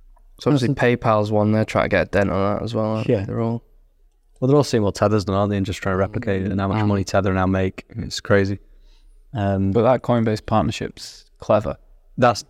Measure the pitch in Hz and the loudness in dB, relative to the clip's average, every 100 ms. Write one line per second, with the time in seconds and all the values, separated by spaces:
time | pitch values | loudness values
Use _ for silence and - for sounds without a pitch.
0 | - - - - - 143 127 135 123 123 | -20 -20 -20 -4 0 2 2 2 2 2
1 | 113 107 104 104 104 110 110 95 62 95 | 2 2 2 2 2 2 0 0 0 0
2 | 85 101 98 92 98 101 107 110 110 110 | 0 0 0 0 -2 -2 -4 -4 -2 -2
3 | - 110 104 113 117 117 - _ _ _ | 0 -2 -2 -4 -4 -4 -10 _ _ _
4 | _ _ _ - 131 143 - 117 101 - | _ _ _ -4 2 2 2 0 0 0
5 | 104 107 92 95 101 101 95 - 101 92 | 2 2 0 0 0 0 -4 -4 -4 -2
6 | 98 110 - 95 95 98 98 107 104 101 | -2 -4 -4 -4 -2 -2 -2 0 0 0
7 | 92 101 95 92 92 95 95 - - 113 | 0 0 0 0 0 0 -2 -6 -16 -12
8 | 131 - - 101 98 98 - - - - | -10 -8 0 2 2 -2 -10 -20 -20 -20
9 | - _ _ - 101 98 98 110 117 120 | -20 _ _ -4 -2 0 0 2 2 2
10 | - 120 113 107 - 110 104 - - - | 2 0 0 -2 -2 0 0 -4 -8 -12
11 | - - _ - - - 92 - _ - | -20 -20 _ -10 0 0 0 -10 _ -20
12 | _ - 120 - | _ 0 2 2